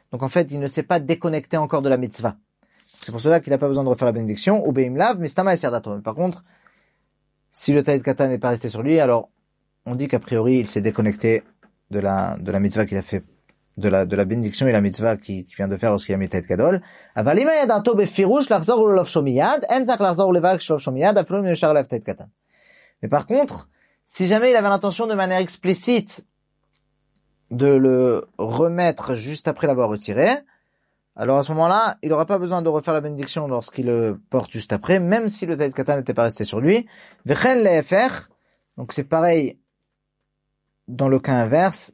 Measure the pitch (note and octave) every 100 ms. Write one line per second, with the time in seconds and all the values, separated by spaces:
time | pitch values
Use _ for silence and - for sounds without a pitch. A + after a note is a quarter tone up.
0 | - B2 C3+ F3+ D3 C#3+ C#3 D#3+ C#3+ F3
1 | C#3 E3+ F3 D#3 - D#3+ D3+ D#3 C#3 B2+
2 | B2 - A2+ - _ _ _ _ _ -
3 | - A#2 C#3 E3 D3 C#3 C#3+ C#3 C3+ B2
4 | B2 A2+ A2 G#2 - G#3 D#3 C3 B2+ C3
5 | G#3+ G#3 D#3+ - F#3+ F3 C3+ A#2+ G#2+ G2+
6 | G#2+ C3+ F3+ F3 _ _ _ _ _ _
7 | _ _ _ _ _ - - C#3+ C#3 C#3+
8 | C#3 C3 C#3 B2 B2 A#2+ A#2+ A2 B2+ D#3+
9 | C3+ A#2 G#2+ _ _ _ _ _ - B2
10 | C#3 A#2+ - A#2 A#2 B2+ A2 G#2+ G#2+ G#2
11 | G#2+ G2+ A2+ A2+ - _ _ _ - G2+
12 | G2 G2 F#2 - F#2+ F#2+ G2+ G#2+ G#2 G2+
13 | - G2 - _ _ _ _ - G2+ F#2+
14 | F#2 G2 F#2+ A#2 G#2+ G2+ C3+ A2 G2+ F#2
15 | A2+ G#2+ - F#2+ F2+ - G2 F#2+ A2+ G2+
16 | - G2 F#2+ F#2+ F2 F2+ C#3+ F#3 - -
17 | - - A2 F3 C#4+ D#4+ C4 G#3+ G#3+ G#3+
18 | G3+ - G3 C4+ C4+ G3+ D#3+ B3 G#3+ F#3+
19 | F3 E3 C#3 B2+ F3 D4 - C4 B3 A#3
20 | G3 F3 G3 F3+ F3 F#3+ - D3+ C#3+ C3
21 | F3+ G#3 D#3+ F#3+ F#3+ D#3+ D#3+ D3+ C3 A#2+
22 | G#2 - - _ _ _ _ _ _ _
23 | A2 C#3+ - B3+ D4 G2 - _ _ _
24 | _ - F3+ G#3+ B3 A#3 G3+ G3 G3+ -
25 | A3+ G#3 F#3 F#3 F3+ - F#3 F#3 - A#3+
26 | G#3 - - _ _ _ _ _ _ _
27 | _ _ _ _ - A#2+ C#3 C#3 C3 B2+
28 | B2+ A2 - - A2 A#2 E3 F3 F3 D3
29 | - B2 A#2 D3+ - C#3+ D3+ B2+ A#2 G#2+
30 | G#2+ G#2+ F3+ C#4 C#4+ _ _ _ _ _
31 | _ - A2+ C3+ C#3 D#3 E3 G3+ A3+ -
32 | D#3 D3+ D#3+ G3 F3 F3+ E3 D3+ E3+ D#3
33 | D3 D3 C3+ - D3 B2 - - B2 A#2
34 | A2+ G2 _ C3 - A#2 - G#2+ - F#3
35 | F3 A3 A3 G#3+ E3+ D3+ D3 C3+ C3 C#3+
36 | B2+ A#2 A#2 - G#2+ G#2 C#3 A3 A3+ -
37 | - _ - C#3+ B3 B3+ G#3 E3 C#3+ F#3+
38 | B3+ - - _ _ _ _ - B2 -
39 | C#3 E3 E3+ E3 C#3 - _ _ _ _
40 | _ _ _ _ _ _ _ _ - B2
41 | C3+ C3 - B2+ A2+ D3 F#3 - -